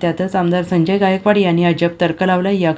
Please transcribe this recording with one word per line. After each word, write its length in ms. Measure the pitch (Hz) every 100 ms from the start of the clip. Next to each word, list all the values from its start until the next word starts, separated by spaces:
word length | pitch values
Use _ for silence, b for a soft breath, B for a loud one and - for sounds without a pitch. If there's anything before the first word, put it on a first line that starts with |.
त्यातच 340 | 170 165 185 190
आमदार 280 | 175 180
संजय 340 | 175 175 165 202
गायकवाड 400 | 196 190 208 202
यांनी 260 | 185 170
अजब 260 | 175 151 170 170
तर्क 220 | 170 165
लावला. 260 | 185 180 190
या 220 | 196 165